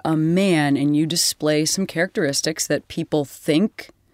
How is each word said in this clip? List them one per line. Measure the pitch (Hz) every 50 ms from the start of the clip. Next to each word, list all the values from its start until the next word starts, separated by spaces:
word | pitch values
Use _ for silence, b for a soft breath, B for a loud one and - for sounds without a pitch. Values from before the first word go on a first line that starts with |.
| -
a | 156 160
man | 160 156 160 170 185 196 196 175 156 147 143 139 135
and | 143 147 147
you | 147 160
display | 156 165 170 - - - - - 151 151 151 156
some | 160 - - 190
characteristics | - - 160 175 190 - - 185 139 139 - - 156 160 - - -
that | 151 135 - -
people | - - 160 - - 156 143
think | - - - - - 151 156 202 220 - - - - _ _ _ b